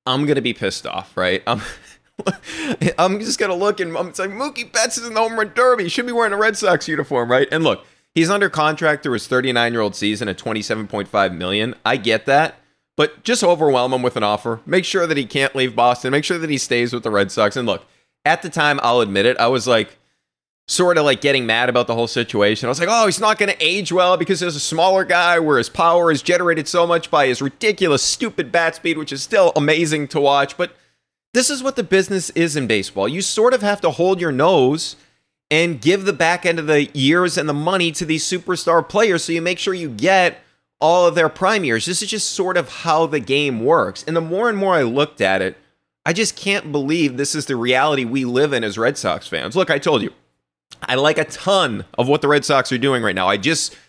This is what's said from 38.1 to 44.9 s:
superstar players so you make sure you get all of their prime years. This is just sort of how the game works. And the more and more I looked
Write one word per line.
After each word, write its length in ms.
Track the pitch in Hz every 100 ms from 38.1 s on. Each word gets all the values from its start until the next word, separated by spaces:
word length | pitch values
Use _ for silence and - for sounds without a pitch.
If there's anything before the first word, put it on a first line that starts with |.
| 156
superstar 640 | - 185 180 175 175 165 -
players 360 | 208 226 170
so 80 | -
you 100 | 165
make 160 | 170 180
sure 160 | 202
you 160 | 185 156
get 520 | 107 165 190 175 - _ _ _ _
all 280 | 156 175 175
of 80 |
their 160 | 165 160
prime 340 | - 185 220
years. 220 | 147 113 165
This 160 | 175
is 80 | 208
just 220 | 214 -
sort 260 | - 185 180
of 100 | 160
how 380 | - 165 160 165
the 120 | 147
game 460 | 107 139 147 113
works. 400 | 123 160 95 95 -
And 80 |
the 60 | 165
more 300 | 160 185 233
and 80 | 202
more 160 | 190
I 80 | 175
looked 400 | 120